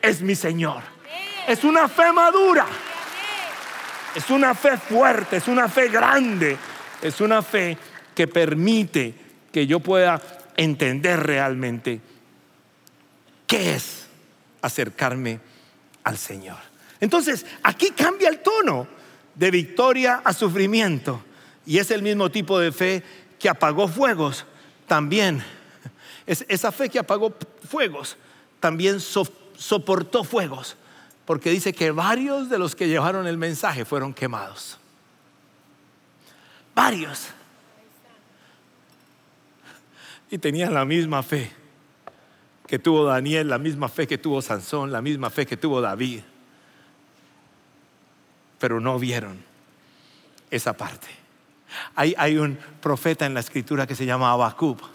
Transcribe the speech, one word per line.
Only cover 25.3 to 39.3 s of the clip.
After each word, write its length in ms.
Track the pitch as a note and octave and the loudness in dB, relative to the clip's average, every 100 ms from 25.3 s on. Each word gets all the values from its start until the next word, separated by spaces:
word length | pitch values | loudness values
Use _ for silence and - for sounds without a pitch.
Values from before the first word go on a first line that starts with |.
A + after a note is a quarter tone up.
| C#3+ A2+ - - - - _ - - - | 0 -6 -16 -20 -20 -20 _ -20 -20 -6
Es, 180 | F3 - | -4 -2
esa 220 | G3 A3+ | -2 -2
fe 180 | - C4+ | -2 -2
que 100 | B3 | -2
apagó 340 | G#3+ G3+ A3 - - - - | 0 0 0 -4 -18 -18 -10
fuegos 480 | D4+ A#3 C#3+ C#3+ - - - _ _ | -2 -2 -2 -12 -16 -20 -20 _ _
también 400 | E3+ D#3+ F#3+ G3 | -2 2 0 0
so-, 260 | F#3 G#3 F3 - - - | -2 -2 -2 -6 -20 -18
soportó 680 | - G#3 D3 F#3 F3 B3 | -2 -2 2 0 2 -2
fuegos, 540 | F3+ A#3 E3+ C3 - - - - - _ | 0 -2 -2 -8 -14 -18 -20 -20 -20 _
porque 260 | - D#3 E3+ | -6 -2 0
dice 220 | F3+ G3 | 0 -2
que 180 | - D#3+ | -2 -2
varios 600 | D#3 F#3 A#3 C#4 C#4 C4 | 0 0 0 0 -2 -2
de 80 | A3+ | -2
los 180 | F3 - | -2 -2
que 120 | F3 | 0
llevaron 380 | D#3+ D#3 F#3+ F3+ | 2 0 0 -4
el 100 | E3+ | -4
mensaje 480 | E3 D#3 G3+ C#3+ | -4 -4 -4 -4
fueron 300 | A2+ C#3+ C3+ | -4 -4 -4
quemados. 640 | C3 C3 A2+ G2 G2+ - - _ _ _ _ _ _ _ _ _ _ _ _ _ _ _ _ _ - _ | -6 -6 -6 -10 -14 -18 -18 _ _ _ _ _ _ _ _ _ _ _ _ _ _ _ _ _ -20 _
Varios. 540 | - - G#3 D3+ C#3 - - - _ _ _ _ _ _ _ _ _ _ _ _ _ _ _ _ _ _ | 2 2 0 -6 -10 -14 -18 -20 _ _ _ _ _ _ _ _ _ _ _ _ _ _ _ _ _ _